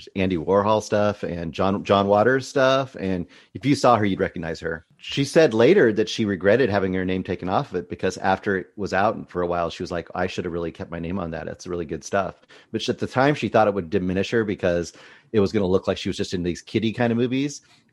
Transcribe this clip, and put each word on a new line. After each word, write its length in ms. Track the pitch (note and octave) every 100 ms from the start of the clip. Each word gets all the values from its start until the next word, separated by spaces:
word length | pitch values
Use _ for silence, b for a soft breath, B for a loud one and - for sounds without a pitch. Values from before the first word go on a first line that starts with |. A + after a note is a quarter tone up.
| - G2
Andy 220 | F#2+ F2
Warhol 440 | D2+ G2 G2+ A2
stuff 420 | - G#2 G#2 G2+
and 280 | E2 E2+ E2
John, 300 | - F#2+ G2
John 240 | - G2+ G2
Waters 400 | G2+ A2 C3+ B2+
stuff. 480 | C#3+ C3 C3+ C3 -
And 300 | F#2+ F2+ E2 b b
if 120 | - C#3
you 100 | C#3
saw 220 | B2+ A2+
her, 80 | G#2
you'd 160 | F#2
recognize 400 | F2+ F2+ E2 E2
her. 240 | E2 E2 - _
She 300 | - - C3+
said 280 | E3+ D#3
later 380 | A2 B2+ G3 B2
that 160 | G#2 G#2+
she 160 | -
regretted 460 | G#2+ F#2+ G2 A#2 A#2+
having 240 | G#2 F#2+
her 100 | F#2
name 200 | F#2 F#2
taken 260 | F#2 F2+ F2+
off 220 | A2 C#3+
of 40 | F2+
it 140 | -
because 280 | F2 F#2+ F#2
after 360 | G2+ F#2 G#2+ F#2+
it 100 | - -
was 160 | F#2
out 360 | F#2+ G#2+ F#2 D2
for 120 | F2+
a 60 | F2
while, 220 | F2 E2
she 140 | -
was 80 | F2
like, 160 | F2 E2 F2+
"I 120 | F#2
should 180 | - F2+
have 80 |
really 180 | E2+ E2
kept 200 | D#2+ F#2
my 80 | E2+
name 200 | E2 F#2+
on 120 | E2+
that. 160 | D#2+ E2
It's 180 | E2 F2+
really 180 | F2 D#2
good 180 | D#2+ -
stuff." 300 | G2 F2+ - _ b b
But 160 | A2 -
at 120 | A2+
the 80 | G#2+
time, 260 | B2+ C#3
she 160 | D3 G#2+
thought 180 | A2+ G#2+
it 60 |
would 160 | G2 D#2+
diminish 400 | G2 F#2 F#2 F#2+
her 140 | A#2 G#2+
because 480 | F#2 F#2 F2 E2+ B B B B
it 60 | A2
was 120 | G2
gonna 140 | G#2+ F#2
look 220 | F#2+ -
like 100 | F#2
she 100 | G2
was 100 | F2+
just 180 | G2 F#2
in 80 |
these 180 | F2 E2
kiddie 320 | - A2+ A2
kind 180 | G#2 A#2+
of 60 | A#2
movies. 440 | B2 C3 C#3+ - b b b